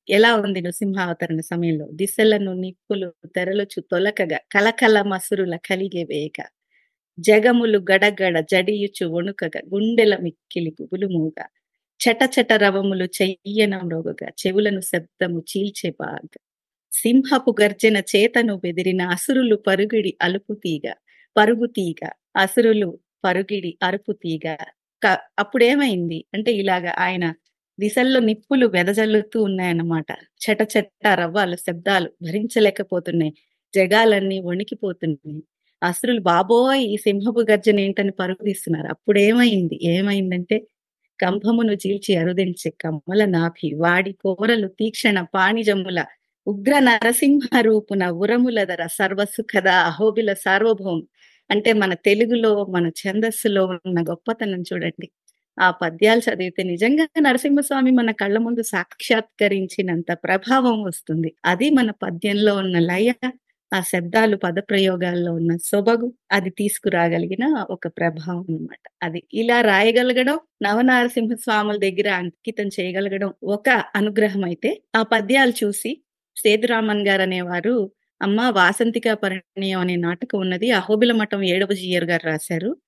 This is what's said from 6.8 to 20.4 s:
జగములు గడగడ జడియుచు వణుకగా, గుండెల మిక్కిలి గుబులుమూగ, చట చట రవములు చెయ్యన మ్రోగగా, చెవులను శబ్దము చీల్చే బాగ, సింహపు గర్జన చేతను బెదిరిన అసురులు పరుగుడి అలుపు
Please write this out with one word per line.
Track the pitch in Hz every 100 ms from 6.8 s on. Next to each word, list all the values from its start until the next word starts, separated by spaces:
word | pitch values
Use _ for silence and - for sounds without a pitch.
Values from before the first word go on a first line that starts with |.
| _ _ _ -
జగములు | 170 214 226 240 233 208 185
గడగడ | 190 208 202 190 170
జడియుచు | 156 190 185 208 202 - 175
వణుకగా, | 170 180 196 170 - 180
గుండెల | 196 220 233 214 190
మిక్కిలి | 175 - - - 165 156
గుబులుమూగ, | - 185 196 175 156 156 - _ _ _ _
చట | - 247 226
చట | 262 262 240
రవములు | 220 202 196 196 190 180
చెయ్యన | - 190 185 196 208 208 190
మ్రోగగా, | 180 165 165 - -
చెవులను | - 190 190 208 190
శబ్దము | 180 175 165 - 180 170
చీల్చే | 165 196 202 202 180
బాగ, | - - - - - _ _ _ _ _
సింహపు | - 226 254 269 262 262 208
గర్జన | 208 208 226 208
చేతను | 190 196 226 240 233 196
బెదిరిన | 180 170 185 185
అసురులు | 180 180 - 262 247 214
పరుగుడి | 208 190 208 220 196 -
అలుపు | 175 190